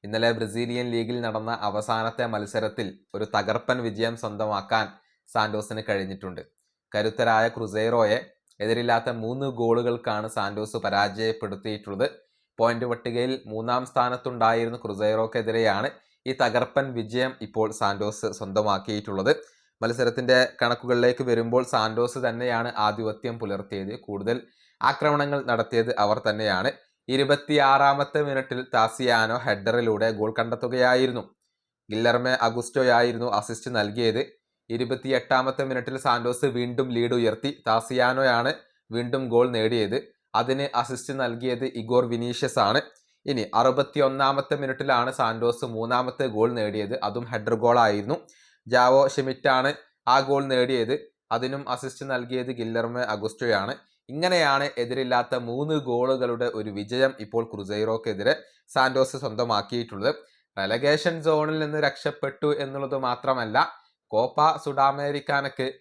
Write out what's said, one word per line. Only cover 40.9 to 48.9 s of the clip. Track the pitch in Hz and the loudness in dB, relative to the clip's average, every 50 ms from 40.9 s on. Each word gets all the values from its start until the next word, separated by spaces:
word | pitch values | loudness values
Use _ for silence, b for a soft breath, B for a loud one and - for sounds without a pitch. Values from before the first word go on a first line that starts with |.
| 131 123 - - 135 135 131 | -8 -8 -8 -8 -4 -4 -2
നൽകിയത് | 120 117 117 123 127 123 117 131 131 - 117 | -4 -4 -4 -2 -2 -2 -2 -4 -6 -6 -8
ഇഗോർ | 110 113 123 123 123 117 117 | -4 2 2 2 2 2 -2
വിനീഷ്യസ് | 113 120 120 117 - 143 123 - 131 107 | -4 -4 -4 -4 -4 -4 -2 0 2 2
ആണ്. | 101 113 143 - - b b b b b b _ | 4 2 2 0 -2 b b b b b b _
ഇനി | - 139 120 104 - - 110 | -4 -2 -2 -2 0 2 4
അറുപത്തിയൊന്നാമത്തെ | 120 131 127 139 139 - - 147 139 135 135 135 139 135 139 139 135 - 151 139 | 4 4 4 2 0 0 2 2 2 2 2 2 0 2 2 0 -2 -2 -4 -4
മിനിറ്റിലാണ് | 139 131 131 - 135 139 131 120 120 127 127 - | -2 -6 -6 -4 0 2 2 2 2 0 0 0
സാന്റോസ് | 127 113 113 113 120 117 117 - - 120 113 | -2 -2 0 0 0 -2 0 -2 -6 -6 -4
മൂന്നാമത്തെ | 110 113 117 127 123 127 127 123 - 135 127 107 | -6 -2 0 0 0 0 -2 -4 -4 -4 -2 2
ഗോൾ | 107 113 120 123 117 | 2 2 2 2 -2
നേടിയത്. | 107 107 101 107 104 98 123 131 - | -4 -2 -2 -4 -4 -4 -4 -4 -4
അതും | 104 101 123 120 113 | -4 -4 -6 -8 -6
ഹെഡർ | 123 110 104 117 117 110 120 | -6 -6 -2 -2 -2 2 4
ഗോൾ | 117 120 120 113 | 4 6 6 6
ആയിരുന്നു. | 107 104 104 101 110 156 - - b b b b b b b b 110 123 | 4 4 0 -2 -4 -6 -6 -8 b b b b b b b b 0 4
ജാവോ | 123 123 127 | 4 6 6